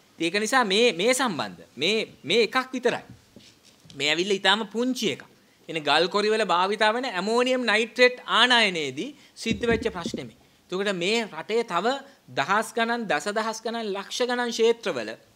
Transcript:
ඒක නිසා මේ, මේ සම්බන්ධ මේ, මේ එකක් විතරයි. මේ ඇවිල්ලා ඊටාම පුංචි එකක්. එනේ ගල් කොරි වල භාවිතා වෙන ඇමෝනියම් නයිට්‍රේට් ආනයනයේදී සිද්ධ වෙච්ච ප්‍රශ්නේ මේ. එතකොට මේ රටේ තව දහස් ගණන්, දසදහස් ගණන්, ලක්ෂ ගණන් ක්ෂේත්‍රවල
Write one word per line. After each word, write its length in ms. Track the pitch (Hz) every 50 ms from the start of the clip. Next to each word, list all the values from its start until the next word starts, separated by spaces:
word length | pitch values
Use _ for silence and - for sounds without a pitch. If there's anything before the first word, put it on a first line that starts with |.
| _ _ _ -
ඒක 160 | 160 170 175
නිසා 280 | 208 220 214 269 262 247
මේ, 300 | 196 185 214 240 247 180
මේ 200 | 165 190 240 254
සම්බන්ධ 540 | 254 277 240 175 135 110 101 90 85 82 - -
මේ, 340 | 120 147 185 214 220 185 - - -
මේ 240 | - 131 185 233 220
එකක් 280 | 190 - 262 247 254
විතරයි. 320 | - 247 247 233 165 107 - - - - _ _ - - - - - _ _ - _ _ _ -
මේ 200 | - 139 139 147
ඇවිල්ලා 280 | 156 165 180 208 202 190
ඊටාම 280 | 196 190 196 220 226
පුංචි 440 | - - 220 247 254 254 254 226 170
එකක්. 200 | 127 - - - _ _ _ _ _ _ - -
එනේ 140 | 160 165 147
ගල් 240 | 143 143 156 175
කොරි 220 | 190 185 202 208 214
වල 160 | 220 220 214
භාවිතා 460 | 185 175 175 185 196 214 208 220 214 220
වෙන 120 | 247 262
ඇමෝනියම් 580 | 254 190 180 190 214 226 240 247 254 254 254 247
නයිට්‍රේට් 540 | 220 202 220 240 220 - - 247 247 247 - -
ආනයනයේදී 800 | - 185 214 233 247 247 233 220 196 180 165 147 135 131 143 196 285 285 - - - -
සිද්ධ 320 | - - 226 226 196 233
වෙච්ච 200 | 233 226 220 233 220
ප්‍රශ්නේ 360 | - 180 170 226 - - 135
මේ. 120 | 113 - _ _ _ _ _ _ -
එතකොට 220 | 180 185 202 208 196
මේ 220 | 175 170 190 220 233 226
රටේ 380 | 185 160 156 165 - 214 233 226
තව 220 | 233 175 170 190 233 277 277 269 - - _ _ -
දහස් 380 | 123 143 139 160 196 214 220 - -
ගණන්, 340 | 233 226 226 240 240 226
දසදහස් 520 | 180 151 151 - 208 202 220 214 226 214 -
ගණන්, 300 | - 233 226 233 226 208
ලක්ෂ 280 | 190 196 190 - - -
ගණන් 300 | 247 240 247 247 247 233
ක්ෂේත්‍රවල 600 | 233 226 220 233 233 233 - 196 156 123 110 107 113 - _ _ _